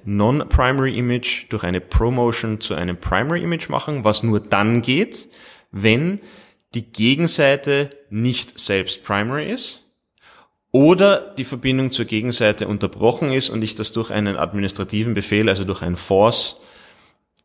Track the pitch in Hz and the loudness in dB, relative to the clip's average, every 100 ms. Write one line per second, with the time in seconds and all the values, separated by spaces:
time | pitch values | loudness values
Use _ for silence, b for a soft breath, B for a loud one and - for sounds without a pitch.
0 | 104 101 110 143 - - 127 139 131 117 | -4 2 2 2 2 2 4 2 0 -2
1 | 120 123 - - - 107 87 92 - - | -2 -2 -2 -6 -6 -4 -2 -4 0 2
2 | 117 127 120 117 110 107 - 82 90 87 | 2 2 0 0 -4 -4 -4 -4 -4 -4
3 | - 92 139 170 170 165 - 143 - 143 | 0 0 0 -2 -2 -4 -4 -4 -4 0
4 | 107 104 113 104 - 101 104 117 120 143 | 0 2 2 0 2 2 4 2 2 0
5 | 220 - - B B B B 101 107 117 | 0 -6 -16 B B B B -2 2 2
6 | 170 202 B B B B _ 120 - - | 0 -4 B B B B _ -10 -10 0
7 | 113 139 165 - 139 143 143 139 143 - | 2 4 2 2 2 2 2 0 0 -8
8 | _ 107 123 117 - - - 98 92 - | _ -2 -2 -2 -8 -8 -2 -2 -2 -8
9 | - 101 110 143 151 254 - - _ _ | -4 -2 -2 -4 -6 -8 -10 -16 _ _
10 | _ _ b b b _ - 131 151 180 | _ _ b b b _ 0 4 6 8
11 | 202 196 - - 127 123 131 131 131 127 | 6 4 -2 -10 -8 -4 0 0 0 -2
12 | 110 107 123 117 107 104 98 101 95 - | -2 -2 -2 2 2 2 -4 -2 -4 0
13 | 110 - 147 131 - 113 107 110 104 113 | 0 2 0 0 -2 -2 -4 -4 -6 -4
14 | 110 101 104 76 85 101 98 - 95 107 | -4 -2 -2 -2 -2 -2 -4 -4 -4 -2
15 | 117 101 - 104 107 95 95 90 87 87 | -2 -2 0 2 2 0 -2 -4 -4 -4
16 | - 98 110 120 - - B B B B | 0 4 4 2 -6 -10 B B B B
17 | B B _ _ | B B _ _